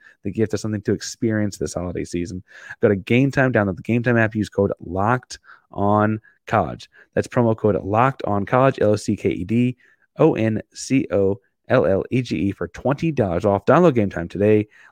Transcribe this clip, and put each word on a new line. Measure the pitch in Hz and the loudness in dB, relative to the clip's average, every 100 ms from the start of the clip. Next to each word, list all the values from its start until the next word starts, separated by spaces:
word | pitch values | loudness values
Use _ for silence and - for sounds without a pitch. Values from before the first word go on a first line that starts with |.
| - _ | -20 _
the | 101 | -8
gift | 95 107 | -4 -2
of | 104 | -2
something | 110 107 | -4 -4
to | 107 | -2
experience | 98 - - 117 110 104 - | -4 -4 -4 -2 0 -2 -4
this | 76 | -6
holiday | 87 87 82 80 | -6 -6 -8 -6
season? | 87 85 92 - - - - | -6 -6 -10 -14 -20 -18 -2
Go | 113 | 0
to | 101 | 0
Game | - 120 139 | 2 2 2
Time, | 139 131 | 2 2
download | 117 101 85 | 2 0 -2
the | |
Game | - 120 | -2 -2
Time | 120 117 | 2 2
app, | 110 110 | 2 0
use | 98 | -4
code | - 101 - | 0 0 0
Locked | 85 90 101 127 - - _ - _ | -6 -2 0 0 -4 -20 _ -20 _
On | - 101 104 107 110 _ _ - | -4 0 2 2 -2 _ _ -2
College. | 113 78 60 - _ _ - | -2 -2 -6 -16 _ _ -6
That's | - | -2
promo | - 117 113 | 0 0 2
code | 107 98 | 0 0
Locked | 95 107 131 - - | 0 0 0 0 -4
On | 101 98 | -2 0
College, | 127 135 - | 2 2 2
L | 104 | 2
O | 104 | 0
C | - 101 | -2 -2
K | 98 | -2
E | - | -4
D | 92 113 123 123 _ _ _ - | -2 0 0 -4 _ _ _ 2
O | 160 - | 2 2
N | 110 110 - - | 0 -2 -8 -12
C | - 135 - | -2 0 2
O | 101 98 98 _ _ - | 2 2 0 _ _ 0
L | 123 80 | 2 2
L | 95 - | 0 0
E | 123 | -2
G | 120 92 | -2 -2
E, | 98 | -2
for | - 87 | -4 -8
twenty | - 120 139 165 | -6 -4 -2 -2
dollars | 143 101 87 104 | 0 0 0 2
off. | 98 - | 0 4
Download | 143 180 123 | 4 6 4
Game | 101 | 0
Time | 85 87 | -2 -6
today. | 87 104 107 104 _ - | 0 4 4 0 _ -14